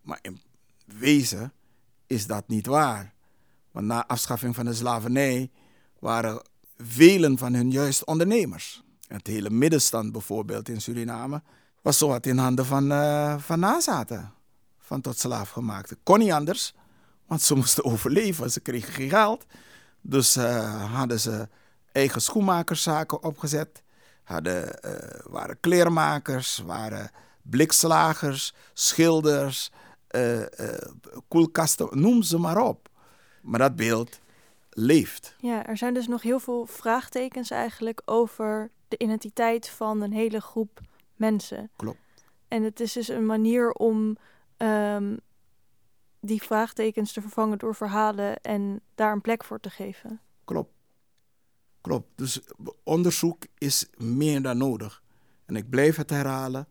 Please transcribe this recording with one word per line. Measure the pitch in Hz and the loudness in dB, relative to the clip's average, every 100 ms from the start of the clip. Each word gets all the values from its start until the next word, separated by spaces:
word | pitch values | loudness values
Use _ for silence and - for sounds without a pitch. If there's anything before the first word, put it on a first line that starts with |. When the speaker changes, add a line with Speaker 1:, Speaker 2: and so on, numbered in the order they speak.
Speaker 1:
Maar | 80 76 | -14 -14
in | 95 95 _ _ _ _ - | -14 -18 _ _ _ _ -20
wezen | 104 131 147 120 98 127 _ _ _ _ _ _ | -2 4 4 4 -4 -10 _ _ _ _ _ _
is | 120 104 | -4 -2
dat | 104 - | -6 -2
niet | 110 120 | -4 2
waar. | 143 143 104 101 _ _ _ _ _ _ | 2 2 -2 -10 _ _ _ _ _ _
Want | - 104 | -8 -4
na | 117 117 | -4 -2
afschaffing | 120 - 120 123 117 | -4 -4 -4 -4 -4
van | 120 | -4
de | |
slavernij | 113 120 117 113 131 139 127 131 _ _ _ _ _ | -4 -2 -2 0 0 2 0 -4 _ _ _ _ _
waren | 120 117 113 110 - _ - - | -4 -2 -2 -6 -12 _ -20 -18
velen | 117 120 170 196 156 131 | -10 10 10 10 4 4
van | 123 | 0
hun | 123 123 | 0 2
juist | 131 143 135 - | 2 0 0 -2
ondernemers. | 160 175 233 156 82 - - _ _ - | 0 2 2 0 -6 -14 -16 _ _ -16
Het | 98 - | -12 -6
hele | 110 101 | -4 0
middenstand | 113 156 156 - 117 107 | 2 4 4 2 -2 -6
bijvoorbeeld | 110 - 107 107 107 113 | -8 -6 -6 -6 -8 -8
in | 113 | -8
Suriname | - 120 117 117 131 147 _ _ _ _ | -8 -8 -8 -8 -8 -10 _ _ _ _
was | - 139 | 0 2
zowat | 151 123 131 | 2 0 0
in | 127 | 2
handen | 131 127 127 | 4 2 2
van, | 139 139 | 2 2
eh, | 143 147 147 147 147 | 2 2 2 0 -4
van | - 170 | -2 0
nazaten | 190 320 330 170 113 107 104 - _ _ _ _ | 2 2 0 -2 -4 -8 -10 -18 _ _ _ _
van | - 139 | -10 -8
tot | 127 120 | -6 -6
slaaf | 123 113 101 | -4 -4 -6
gemaakte. | - 120 98 - - | -8 -8 -8 -12 -10
Kon | - 202 | 6 6
niet | 214 | 8
anders, | 156 147 196 - _ _ _ _ _ _ | 2 0 -4 -6 _ _ _ _ _ _
want | 160 | 0
ze | - 135 | 2 4
moesten | 127 - 127 | 4 2 2
<laughs> | |
overleven, | 110 123 160 214 160 123 | 0 2 2 2 -2 -4
ze | - | -4
kregen | - 120 - | -4 -8 -8
geen | - 135 | -8 0
geld. | 190 214 226 - - - - _ _ | 4 4 0 -8 -20 -20 -20 _ _
Dus, | - 135 120 135 | 0 2 4 2
eh, | 120 120 110 107 104 | 2 0 -2 -6 -4
hadden | 123 127 113 | -4 -2 -2
ze | 113 107 113 _ _ _ _ | -2 -4 -8 _ _ _ _
eigen | 135 139 - | 2 2 2
schoenmakerszaken | - 226 196 175 165 160 170 151 160 - | 0 2 2 2 0 -2 0 -2 -2 -4
opgezet, | 160 147 151 151 160 - _ _ - _ | -4 -6 -4 -4 -4 -12 _ _ -20 _
hadden, | - 85 82 90 - - | -10 -6 -2 -4 -6 -10
eh, | - - - - - | -10 -10 -12 -16 -12
waren | - - - | -10 -10 -2
kleermakers, | 165 180 170 165 151 147 - 131 127 - 85 | 4 6 6 6 2 0 -2 -4 -4 -6 -6
waren | 95 110 104 104 - - _ | -8 -8 -8 -12 -16 -20 _
blikslagers, | - 120 156 - 165 160 160 156 147 135 - - - | -2 2 4 4 6 4 4 2 -4 -4 -8 -10 -18
schilders, | - - - 165 160 151 143 139 131 - - - - _ | -2 0 4 6 6 4 2 -2 -4 -8 -12 -20 -20 _
eh, | 120 120 117 113 - 110 | 0 0 0 -6 -8 -8
eh, | - - - - 127 _ | -8 -12 -18 -20 -20 _
koelkasten, | 165 160 165 156 - 156 | 4 4 2 0 0 0
noem | 131 196 240 | 4 6 6
ze | 170 165 | 4 0
maar | 170 185 | 2 2
op. | 240 180 - _ _ _ _ _ | 0 -2 -14 _ _ _ _ _
Maar | - 117 | -6 4
dat | 131 90 | 4 4
beeld | 113 113 117 - _ _ _ _ _ | 0 0 -2 -10 _ _ _ _ _
leeft. | - 120 156 - - - - | 0 6 6 4 -8 -18 -10
Speaker 2:
Ja, | 240 226 - | -6 -6 -6
er | 214 | -6
zijn | 247 | -2
dus | 247 233 | -4 -4
nog | 240 | -4
heel | 233 254 | -2 -2
veel | 254 240 233 | -2 -6 -6
vraagtekens | - 226 240 - 247 254 262 240 | -6 -2 -2 -2 -8 -6 -8 -6
eigenlijk | 240 226 - 226 226 - | -4 -4 -4 -8 -6 0
over | 226 226 - 220 214 220 _ _ | 2 2 -2 -4 -4 -6 _ _
de | 220 | -4
identiteit | 226 220 208 - 226 233 - | -2 -2 -4 0 0 0 -4
van | - 214 214 | -6 -4 -2
een | 202 | -2
hele | 214 226 214 | -2 -2 -2
groep | - 226 214 - - _ _ _ | -6 -6 -6 -8 -20 _ _ _
mensen. | 220 214 - - 214 - | 0 0 -4 -12 -14 -10
Speaker 1:
Klopt. | - - _ _ _ _ _ | -10 -10 _ _ _ _ _
Speaker 2:
En | 233 | -4
het | 220 214 | -4 -4
is | 226 | -6
dus | 240 226 | -4 -6
een | 226 220 | -2 0
manier | 220 220 240 233 | 2 2 2 2
om, | - 226 220 214 214 - _ _ _ | 2 0 2 -2 -4 -14 _ _ _
ehm, | 226 214 208 208 202 226 _ _ _ _ _ _ _ _ _ _ | 0 0 0 -2 -4 -8 _ _ _ _ _ _ _ _ _ _
die | 208 220 | -6 -4
vraagtekens | - 214 226 - 220 220 208 | 0 -2 0 -2 -2 -2 -6
te | - | -8
vervangen | 208 - 220 208 | -8 -2 -2 -2
door | 220 214 | -6 -6
verhalen | 208 208 214 202 202 - | -4 0 0 0 -6 -6
en | - 208 202 202 _ - | -4 -4 -4 -6 _ -2
daar | 214 | 0
een | 208 | 0
plek | 226 226 | -2 -4
voor | - 214 | -6 -14
te | 185 | -14
geven. | - 196 196 226 220 _ _ - | -12 -14 -14 -16 -18 _ _ -6
Speaker 1:
Klopt. | - - _ _ _ _ _ _ _ _ _ _ _ | -6 -6 _ _ _ _ _ _ _ _ _ _ _
Klopt. | - 127 - - | -6 -6 -6 -10
Dus | 127 - - - - - | -8 -8 -12 -18 -16 -12
onderzoek | - 160 175 - 170 165 - _ | -2 2 2 2 -2 -4 -18 _
is | 139 - - - | -2 -2 -4 -8
meer | 113 127 151 143 | -4 0 2 0
dan | 135 120 | 0 0
nodig. | 135 110 107 - _ _ _ _ - | 0 -2 -8 -14 _ _ _ _ -8
En | 107 | -8
ik | 113 | -2
blijf | 127 151 156 | 4 4 2
het | 147 | -2
herhalen. | 143 135 131 131 131 139 | -2 -2 -4 -6 -8 -12